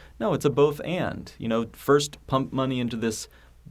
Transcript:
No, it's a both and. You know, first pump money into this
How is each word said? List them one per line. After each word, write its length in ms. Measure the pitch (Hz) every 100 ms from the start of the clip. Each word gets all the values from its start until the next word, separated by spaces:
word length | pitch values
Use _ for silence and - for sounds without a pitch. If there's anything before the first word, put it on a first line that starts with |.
| - -
No, 140 | 220
it's 100 | 143
a 60 | 143
both 300 | 123 151 147
and. 480 | - 175 104 - - -
You 80 | 113
know, 200 | 113 113
first 440 | - - 143 147 - -
pump 260 | 135 135
money 280 | 131 131 127
into 160 | 120 117
this 320 | 113 107 - - - - -